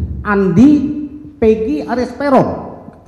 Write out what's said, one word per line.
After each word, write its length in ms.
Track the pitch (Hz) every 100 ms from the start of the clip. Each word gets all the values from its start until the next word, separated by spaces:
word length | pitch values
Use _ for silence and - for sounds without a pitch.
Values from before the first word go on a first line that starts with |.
| - -
Andi, 520 | 208 202 190 170 285 294 - - - - - -
Peggy, 480 | 220 214 220 294 220
alias 240 | 240 240
Peron? 560 | - 285 254 - - - - - -